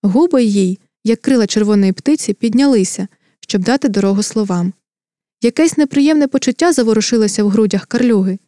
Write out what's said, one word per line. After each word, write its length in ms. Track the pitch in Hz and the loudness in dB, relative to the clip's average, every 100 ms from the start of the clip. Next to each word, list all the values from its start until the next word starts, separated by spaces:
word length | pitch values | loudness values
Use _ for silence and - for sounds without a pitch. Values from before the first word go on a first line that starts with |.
Губи 420 | 208 202 349 269 | 0 2 2 2
їй, 360 | 226 202 185 185 _ _ | 2 0 0 -2 _ _
як 180 | 214 226 | -4 -2
крила 260 | - 262 208 | 0 0 0
червоної 440 | - 208 208 196 | 0 2 2 2
птиці, 420 | 190 - 302 - | 0 -2 -2 -2
піднялися, 720 | 202 233 226 277 240 185 - 196 _ _ _ | -4 -2 2 2 2 0 -4 -10 _ _ _
щоб 240 | - 202 | -6 -4
дати 260 | 185 269 269 | 0 0 0
дорогу 340 | 208 196 196 | -2 0 -2
словам. 500 | 208 220 202 180 175 - _ _ _ _ _ _ | -2 -4 -4 -2 -4 -8 _ _ _ _ _ _
Якесь 360 | 233 240 320 - | -2 0 0 2
неприємне 500 | 285 285 285 311 277 | 0 2 2 2 0
почуття 460 | 269 - 240 339 | 0 -2 0 0
заворушилося 720 | 302 226 214 208 233 214 208 | 2 2 0 0 0 0 0
в 60 | 208 | 0
грудях 360 | 208 214 196 - | 2 0 -2 -4
Карлюги 540 | 240 247 214 190 190 | -2 0 2 0 -4